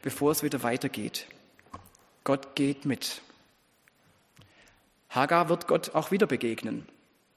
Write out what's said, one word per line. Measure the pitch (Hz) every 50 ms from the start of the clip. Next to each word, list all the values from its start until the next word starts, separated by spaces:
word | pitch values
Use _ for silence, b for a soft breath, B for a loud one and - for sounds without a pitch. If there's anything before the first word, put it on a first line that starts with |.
bevor | - 139 - - 143 147
es | 156 - 147
wieder | 147 143 127 120
weitergeht. | 120 120 131 - 135 - 110 104 - - - - - - - _ _ _ - _ _ - - - - - _ _ _ _ _ _
Gott | 135 135 139 - - -
geht | - 139 139 139 - -
mit. | 143 123 - - - - - - - - _ _ _ _ _ _ _ _ _ _ _ _ _ _ _ _ _ _ _ _ b b b b b b b b b b b _ _ _ -
Hagar | - 123 135 143 170 170 175
wird | 160 175 170 -
Gott | - 156 160 - - -
auch | 156 156 -
wieder | 190 196 208
begegnen. | - 131 117 123 117 113 - - 113 113 113 - - - _ _ _ _ _ _ _ _